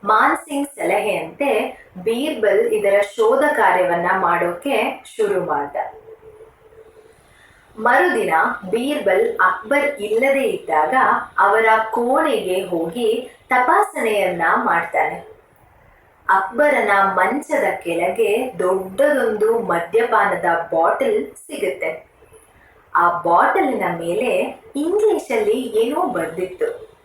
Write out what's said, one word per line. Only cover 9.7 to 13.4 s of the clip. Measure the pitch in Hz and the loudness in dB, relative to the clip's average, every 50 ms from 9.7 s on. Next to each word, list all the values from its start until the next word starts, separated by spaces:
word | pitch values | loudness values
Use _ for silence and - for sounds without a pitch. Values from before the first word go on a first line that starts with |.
| 277 285 277 285 285 - | 0 0 0 0 -2 -4
ಇಲ್ಲದೆ | 202 208 208 226 254 277 277 269 262 | -4 -2 0 0 2 2 2 2 0
ಇದ್ದಾಗ | 220 190 175 - - - - - - 262 262 - - - - - - - - | 0 -2 -4 -4 -2 0 0 0 2 2 2 2 2 2 0 -2 -6 -2 0
ಅವರ | 190 202 208 220 220 220 220 226 220 220 | 2 2 4 2 4 4 2 2 2 -2
ಕೋಣೆಗೆ | - 240 240 240 269 302 320 311 254 208 175 180 185 196 185 | -2 -2 0 0 2 2 2 0 0 -2 -2 -2 -2 -2 -2
ಹೋಗಿ | 175 175 165 165 170 - 247 240 214 220 - - - - - | -4 -4 -4 -4 -4 -4 -2 0 0 0 -2 -4 -10 -18 -20